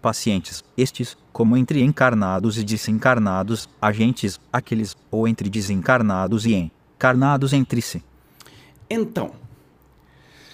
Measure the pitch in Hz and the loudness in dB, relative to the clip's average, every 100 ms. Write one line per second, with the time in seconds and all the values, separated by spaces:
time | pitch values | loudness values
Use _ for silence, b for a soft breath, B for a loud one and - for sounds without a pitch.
0 | 113 - 113 95 - - - - 131 - | -4 -2 -2 -2 -4 -14 -10 -2 -2 -2
1 | 123 - _ - 113 123 123 147 139 - | -10 -10 _ 0 4 4 2 2 2 4
2 | 131 113 95 95 110 110 104 110 - 107 | 2 2 0 0 0 -2 -4 -4 -2 0
3 | 131 123 101 92 98 113 - - 107 107 | 2 2 2 0 -2 -4 -8 -4 -2 2
4 | 117 127 101 - _ 120 - 113 104 - | 0 0 -4 -6 _ -6 -2 -4 -4 -8
5 | - 107 113 113 101 107 101 95 85 127 | -6 -2 0 0 -2 -4 -2 -2 2 2
6 | 107 92 95 110 113 101 82 - _ - | 2 0 0 0 2 0 0 -8 _ -2
7 | 127 127 139 139 135 139 127 120 - 175 | 2 4 4 2 2 0 0 -2 -4 -8
8 | - _ _ B B B B B - 226 | -14 _ _ B B B B B -8 -4
9 | 214 170 - - - - _ _ _ _ | -4 -4 -8 -10 -20 -20 _ _ _ _
10 | b b b b b | b b b b b